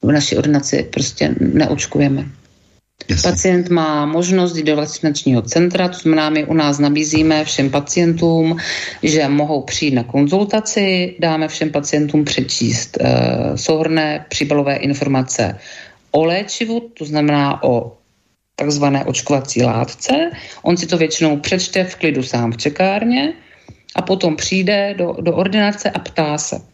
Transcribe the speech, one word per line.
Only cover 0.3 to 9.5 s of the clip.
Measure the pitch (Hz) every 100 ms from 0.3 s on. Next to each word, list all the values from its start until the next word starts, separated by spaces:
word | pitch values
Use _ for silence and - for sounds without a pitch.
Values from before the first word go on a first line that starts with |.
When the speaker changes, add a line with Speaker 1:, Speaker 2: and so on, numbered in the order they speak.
| -
Speaker 1:
ordinaci | 143 147 143 135 -
prostě | - 143 - - -
neočkujeme. | - - - 147 - 147 143 139 139 - _ _ _ _ _ _ -
Speaker 2:
Jasně. | 90 175
Speaker 1:
Pacient | 180 190 180 175
má | 175 160 151 147
možnost | 160 175 190 180 165
jít | 151
do | 151
vakcinačního | 151 - 156 143 - 123
centra, | 110 165 175 180 180
to | 180
znamená, | 160 156 151
my | 156
u | 147
nás | 160 147 143
nabízíme | 143 147 151 156 156 156
všem | 151 - 139
pacientům, | 143 143 - 170 165 170 165 160 165 - - - -
že | 156 156 143
mohou | 143 147